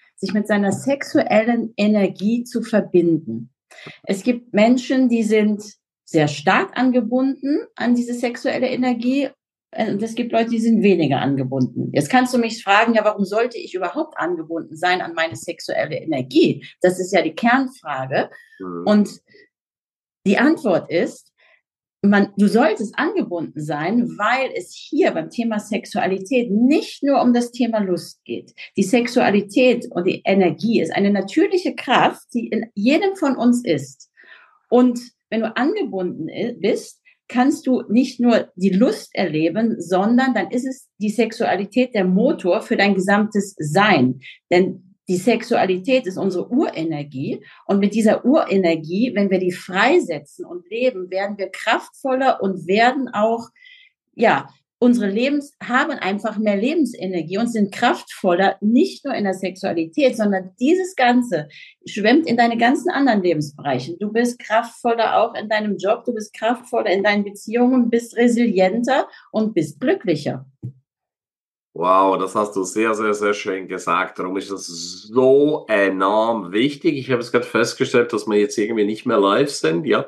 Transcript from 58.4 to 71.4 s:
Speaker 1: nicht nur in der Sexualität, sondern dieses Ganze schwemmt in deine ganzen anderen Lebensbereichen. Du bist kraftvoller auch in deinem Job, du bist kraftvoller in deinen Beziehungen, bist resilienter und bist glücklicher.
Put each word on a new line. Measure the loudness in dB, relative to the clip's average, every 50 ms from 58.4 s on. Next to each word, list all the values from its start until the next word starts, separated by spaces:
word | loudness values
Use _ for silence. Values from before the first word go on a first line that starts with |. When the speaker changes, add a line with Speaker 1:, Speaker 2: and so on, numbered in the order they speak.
| 2 0 0 0
Speaker 1:
nicht | -2 2 4 4 2 2 -2 -10 _
nur | -8 -6
in | -4 -2
der | -4 -4
Sexualität, | -4 -6 -8 -8 -6 -6 -4 -4 -4 -4 -4 -2 0 0 0 2
sondern | 2 0 0 0 -2 -4 -8 _ _
dieses | 0 2 2 2 0 -6 -2
Ganze | 0 2 4 4 2 2 0 -4 -4 -4 -8 -16 -20 -20 -20 _ _ _
schwemmt | -10 -6 0 2 4 4 4 4
in | 2 2
deine | 2 2 2 2
ganzen | 2 2 2 2 2 0 -2
anderen | 0 2 2 2 2 4
Lebensbereichen. | 2 2 0 0 -2 -6 -8 -8 -4 -2 -2 -2 -4 -8 -8 -6
Du | -8 -2
bist | 0 0 0 0 -2 -6
kraftvoller | -6 -2 -2 0 -2 -2 -14 -4 -2 -2 0 0 0 2 2 2
auch | 2 0 -2
in | -8 -6 -4
deinem | -2 -2 -2 -2 -4 -2
Job, | 0 -2 -2 0 -2
du | -6 -6
bist | -6 -8 -12
kraftvoller | -12 -4 -2 -2 -2 -2 -6 -4 -4 -2 0 0
in | 0 2
deinen | 2 0 0 0 -2
Beziehungen, | -4 -8 -14 -12 -4 0 2 2 4 4 4 2 2
bist | 0 0 -2 -4 0
resilienter | 2 2 4 4 2 2 2 4 2 2 2 2 0 0 0 0 0 0 -4 -10 -20 -20 _
und | -4 -2 -2 0
bist | 0 -2 -2 -2 -6 -4
glücklicher. | -2 -2 -2 0 0 -2 -2 -2 -2 -6 -8 -8 -12 -18 _ _ -16 -16 -16 _ _ _ _ _ _ _ _ _ _ _ _ _